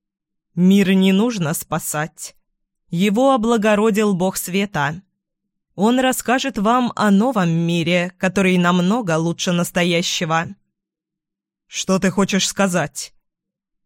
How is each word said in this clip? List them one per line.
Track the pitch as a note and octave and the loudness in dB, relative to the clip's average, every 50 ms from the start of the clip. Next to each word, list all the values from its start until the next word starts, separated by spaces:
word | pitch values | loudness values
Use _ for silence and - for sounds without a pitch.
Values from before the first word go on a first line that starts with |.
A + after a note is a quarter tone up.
| _ _ _ _ _ _ _ _ _ _ _ | _ _ _ _ _ _ _ _ _ _ _
«Мир | E3+ F3+ F#3 G3 G3+ G3 F#3 G3 | 2 4 6 6 4 4 4 2
не | F#3+ F#3+ F#3+ | 4 4 4
нужно | F#3+ G3 A3+ B3 A#3 G3 E3 C#3+ E3+ | 2 2 0 0 -2 -4 -4 -4 -4
спасать. | - - - D3+ D#3+ - - - D3+ D#3 D#3 - - - - - _ _ _ _ _ _ _ _ _ _ _ | -6 -6 -6 -6 -6 -6 -6 -6 -6 -6 -6 -10 -16 -18 -18 -18 _ _ _ _ _ _ _ _ _ _ _
Его | E3+ E3+ G3 G#3 G3 A#3 C4 C#4 C4+ | -2 0 0 0 2 2 4 4 2
облагородил | B3 G#3 A#3 A#3+ A3+ G3 A3 G#3 G3+ G#3+ A3+ G3 A3 G#3+ G#3 G3 | 2 2 0 0 2 2 2 2 2 2 2 2 2 0 0 0
Бог | E3 F#3 F#3+ - | 0 -2 -2 -4
Света. | - - F#3 F3 G3 G3+ G3+ - D3+ C#3+ C#3+ E3 F#3 - _ _ _ _ _ _ _ _ _ _ _ _ _ _ | -6 -8 -4 -4 -4 -4 -2 -2 -4 -4 -4 -4 -8 -14 _ _ _ _ _ _ _ _ _ _ _ _ _ _
Он | - G3 A#3 B3 B3+ | 0 0 2 2 2
расскажет | B3+ B3+ B3 - - - B3 C4+ C4+ C4+ - A3 | 2 0 -2 -2 -2 -2 -2 -2 -2 -4 -4 -2
вам | F#3+ A3 A#3+ B3+ B3 A#3 - | 0 2 2 2 0 -2 -2
о | - G#3 G#3 | 0 2 4
новом | G3 G3 A3+ C4+ B3 G#3 F3+ E3+ | 4 4 2 2 0 0 0 0
мире, | E3 E3 E3+ E3+ E3+ E3+ D#3+ E3+ F3+ F3 F3 F3+ - _ | 0 0 0 0 0 0 0 0 0 0 -2 -4 -6 _
который | - F#3+ F#3 G3+ F#3+ F#3 F#3 | -4 -2 0 0 2 2 2
намного | F3+ F3 F3 F3+ F3+ F3 F#3 A3 B3+ A3 E3+ D#3+ | 2 2 2 2 2 2 2 0 0 0 -2 -2
лучше | D#3+ E3 E3+ E3 - - F#3 F3 | 0 -2 -2 -4 -4 -4 -2 -2
настоящего». | F3 F3 - - F3+ F3 F3 E3+ E3+ F3+ - - - F3+ D#3 D#3+ E3 E3+ - - - _ _ _ _ _ _ _ _ _ _ _ _ _ _ _ _ _ _ _ _ _ | -2 -2 -2 -2 -2 0 0 0 0 -2 -4 -4 -2 -2 0 0 -2 -2 -6 -12 -18 _ _ _ _ _ _ _ _ _ _ _ _ _ _ _ _ _ _ _ _ _
«Что | _ - - - - F#3+ | _ -12 -8 -2 -2 0
ты | F#3 G3 F#3 | 0 0 0
хочешь | F3+ G3+ G3 - G#3 F#3 - | 0 0 0 0 0 -2 -2
сказать?» | - - - G3 F#3+ F3 F3 D3 - - - - - _ _ _ _ _ _ _ _ _ _ _ _ _ _ _ | -2 -2 -2 -2 0 0 -2 -4 -4 -8 -14 -16 -16 _ _ _ _ _ _ _ _ _ _ _ _ _ _ _